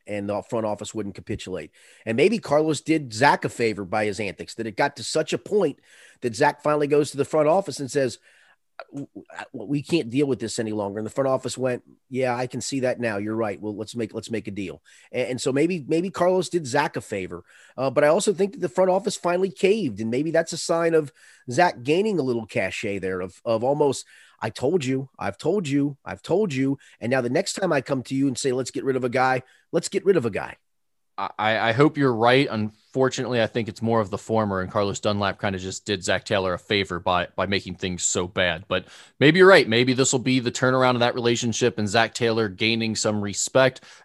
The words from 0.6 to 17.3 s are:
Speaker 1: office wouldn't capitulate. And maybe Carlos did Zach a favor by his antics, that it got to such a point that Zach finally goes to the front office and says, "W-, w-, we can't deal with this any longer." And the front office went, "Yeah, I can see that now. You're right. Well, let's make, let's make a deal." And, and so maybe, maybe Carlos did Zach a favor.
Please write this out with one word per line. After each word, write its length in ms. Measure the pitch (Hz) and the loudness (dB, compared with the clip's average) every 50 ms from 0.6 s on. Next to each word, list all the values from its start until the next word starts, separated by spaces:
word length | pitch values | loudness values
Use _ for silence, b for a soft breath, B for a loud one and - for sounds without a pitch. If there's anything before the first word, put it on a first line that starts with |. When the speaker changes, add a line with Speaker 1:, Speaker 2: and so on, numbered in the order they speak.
| 110 | -2
Speaker 1:
office 260 | 107 104 98 107 - - | -4 -4 -6 -8 -8 -8
wouldn't 220 | 110 101 101 95 | -8 -8 -8 -10
capitulate. 560 | - 90 - 110 - - 92 92 85 78 78 b b b b b b b | -12 -10 -10 -10 -8 -8 -8 -10 -10 -10 -12 b b b b b b b
And 120 | 110 113 | -2 2
maybe 240 | 120 156 202 233 196 | 4 4 4 4 2
Carlos 400 | - - 151 151 156 160 151 - | 0 2 2 2 4 2 0 -2
did 340 | - 143 160 160 147 123 107 | 0 0 0 0 0 -4 -2
Zach 300 | 107 135 143 175 185 - | 4 4 4 4 4 0
a 40 | 110 | -4
favor 360 | - - 120 113 104 95 101 | -2 0 0 0 0 -2 -4
by 220 | 87 110 107 107 | -4 -2 0 0
his 120 | 107 98 101 | 0 -2 -4
antics, 380 | 107 95 82 - 87 - - | -4 -6 -6 -8 -12 -12 -10
that 100 | - 113 | -8 -8
it 100 | 113 98 | -6 -2
got 200 | - 143 143 - | 0 0 0 -2
to 80 | - 117 | -6 -8
such 280 | - - 156 156 - - | -2 -2 -2 0 0 -4
a 60 | 135 | -6
point 400 | - - 190 208 185 147 131 b b b b b b b b b - | -4 -2 0 0 2 0 -2 b b b b b b b b b -6
that 120 | 123 110 | -6 0
Zach 280 | 101 147 147 - - - | 2 2 2 2 2 0
finally 240 | 151 151 151 147 139 | 0 2 2 2 2
goes 240 | 147 147 147 - - | 4 2 2 2 -2
to 40 | |
the 80 | 139 135 | -4 -2
front 240 | - - 156 151 147 | 0 2 2 4 4
office 300 | 165 196 190 - 135 - | 4 2 2 -2 -6 -8
and 120 | 143 120 | -8 -4
says, 280 | - 143 135 120 - b b b b b b b b b _ _ _ - - - | 0 0 0 0 -2 b b b b b b b b b _ _ _ -20 -18 -14
"W-, 160 | - 143 139 - _ 101 - - 78 85 - - - | -12 -12 -12 -12 _ -18 -20 -16 -14 -14 -14 -12 -12
w-, 180 | 123 107 98 | -12 -6 -4
we 120 | 143 147 135 | -4 -4 -2
can't 260 | - 180 165 131 117 | 0 0 0 0 0
deal 180 | 110 135 147 | 0 0 0
with 140 | 139 127 98 | 0 0 -2
this 180 | 117 107 - - | -4 -6 -4 -4
any 140 | 113 110 107 | -4 -4 -4
longer." 260 | 107 101 98 98 107 | -4 -4 -4 -4 -6
And 80 | 110 | -8
the 40 | 107 | -4
front 180 | - 143 135 135 | -4 -2 0 0
office 300 | 131 123 - 123 - 123 | 0 0 -2 -6 -6 -4
went, 240 | 127 127 123 - - _ 62 _ _ _ | -4 -4 -4 -4 -8 _ -20 _ _ _
"Yeah, 260 | 131 127 131 127 120 | -4 -2 -2 0 0
I 120 | 120 131 | -2 -4
can 160 | 127 - 127 - | -6 -6 -8 -8
see 180 | - 139 135 | -6 -4 -2
that 180 | 123 127 120 107 | -2 -2 -2 -2
now. 200 | 120 113 104 101 | -2 -4 -2 -4
You're 180 | 104 107 113 | -4 -4 -4
right. 240 | 110 113 104 95 - | -2 -2 -4 -4 -6
Well, 160 | 95 107 107 | -8 -8 -8
let's 180 | 98 107 - - | -8 -10 -10 -6
make, 200 | 120 113 107 - | -6 -6 -6 -6
let's 160 | 113 104 - | -10 -8 -6
make 180 | 113 107 98 113 | -6 -6 -6 -8
a 20 | |
deal." 320 | 98 98 98 85 73 - b b b b b b - | -8 -8 -8 -8 -10 -14 b b b b b b -4
And, 160 | 120 127 104 | -4 -4 -2
and 100 | 127 - | -4 -4
so 120 | - 143 127 | -2 0 2
maybe, 320 | 139 156 170 190 170 127 | 2 2 0 0 -4 -2
maybe 240 | 113 156 165 175 196 | -2 -2 -2 -2 -2
Carlos 380 | - - 175 180 185 185 165 - | -2 0 2 2 4 2 0 -2
did 180 | - 180 156 | -4 -4 -4
Zach 300 | 123 123 143 147 160 - | 0 0 0 0 0 -4
a 60 | 135 - | -8 -8
favor. 420 | - 110 98 92 85 | -6 -6 -6 -6 -8